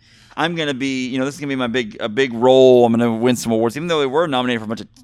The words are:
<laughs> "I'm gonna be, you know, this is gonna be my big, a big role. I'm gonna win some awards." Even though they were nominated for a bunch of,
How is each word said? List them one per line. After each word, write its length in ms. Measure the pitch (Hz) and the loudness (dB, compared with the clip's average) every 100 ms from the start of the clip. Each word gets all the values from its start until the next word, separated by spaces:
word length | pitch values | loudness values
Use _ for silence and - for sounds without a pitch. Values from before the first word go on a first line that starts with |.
| _ | _
<laughs> 280 | _ _ - | _ _ -6
"I'm 180 | 160 170 | -4 -4
gonna 180 | 147 | -4
be, 340 | 127 135 131 127 | -4 -4 -4 -4
you 100 | 131 | -4
know, 60 | |
this 100 | 139 | -6
is 60 | 135 | -6
gonna 80 | 143 | -8
be 60 | 131 | -6
my 100 | 120 | -4
big, 280 | 127 107 - | -4 -6 -8
a 80 | 113 | -6
big 240 | 107 135 | -2 -2
role. 520 | 117 127 131 131 123 117 | 2 4 6 8 8 6
I'm 60 | |
gonna 220 | 113 120 | 4 0
win 220 | 113 123 120 | 0 0 0
some 160 | 117 | -2
awards." 240 | 110 117 127 | 0 0 -4
Even 100 | 175 | -4
though 140 | 160 | -2
they 60 | 135 | 0
were 200 | 147 170 | -2 -2
nominated 340 | 127 127 117 | -2 -4 -4
for 40 | |
a 40 | 107 | -6
bunch 120 | 104 | -10
of, 80 | - _ | -12 _